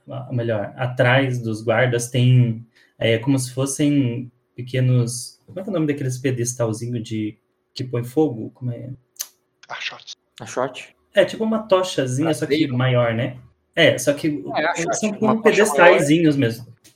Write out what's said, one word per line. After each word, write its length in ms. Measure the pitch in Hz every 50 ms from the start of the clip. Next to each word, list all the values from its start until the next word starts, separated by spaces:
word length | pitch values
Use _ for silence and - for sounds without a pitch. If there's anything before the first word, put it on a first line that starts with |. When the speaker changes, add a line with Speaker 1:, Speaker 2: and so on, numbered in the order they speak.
| _ -
Speaker 1:
ou 260 | 127 127 127 - 131
melhor, 400 | 120 117 113 110 104 101 - -
atrás 640 | 127 127 123 - - 131 123 127 135 139 127 123 120
dos 220 | 113 113 110 107
guardas 480 | - 120 110 117 127 123 117 120 - -
tem, 560 | - 123 123 127 127 123 120 113 110 113 - - _ _ _ _ _ _
é, 220 | 117 113 117 113
como 180 | 113 143 135 131
se 160 | 127 - -
fossem 800 | 131 135 139 - - 151 143 147 139 127 120 117 123 123 - - _ _ _ _
pequenos, 840 | - 123 123 127 127 127 127 127 123 117 110 - - - - - _ _
como 140 | - - 180
é 40 | 196
que 60 | 220
é 20 |
o 20 | 190
nome 120 | 165 156
daqueles 320 | 147 143 143 135 127 123 -
pedestalzinho 840 | - 135 123 113 120 123 - - 120 113 107 113 117 120 123 117
de, 360 | 107 - 110 110 107 107 107 _ _ _ _ _ _ _ _
que 100 | - 127
põe 200 | 127 127 120 117
fogo? 460 | - - 156 156 143 123 110 113 113 -
Como 160 | _ 123 123
é? 180 | 120 - 120 123 127 - _ _ _ - - - _ _ _ _ _ _ - _
Speaker 2:
Archote. 440 | - - - - 127 127 - - - - _ _ _ -
Speaker 3:
Archote? 560 | 120 110 - 131 127 139 135 - - - _ _ _ _ _
Speaker 1:
É, 100 | 208 180
tipo 200 | - - - 220
uma 160 | 220 220 214
tochazinha, 760 | - - 190 185 185 - - - 131 127 127 135 160 165 151
só 120 | - 151
que 40 | 135
Speaker 3:
Braseiro. 260 | 139 156 156 135 123 123
Speaker 1:
maior, 360 | 127 127 123 123 120 117 113
né? 240 | 110 131 - - - - - _ _ _ _ _
É, 220 | 170 165 131 - -
só 160 | - 151 143
que 300 | - - 156 147 135 - 175 165
Speaker 3:
É, 100 | - 151
archote. 320 | 170 - 165 170 - - -
Speaker 1:
são 100 | 214 208
Speaker 3:
Uma 60 | 202 -
Speaker 1:
como 140 | 214 214 220
Speaker 3:
tocha 80 | - -
Speaker 1:
pedestalzinhos 920 | 214 - 190 214 220 - - 175 175 180 175 156 139 151 175 170 151 143
mesmo. 320 | 139 123 113 113 - - - - _ _ - _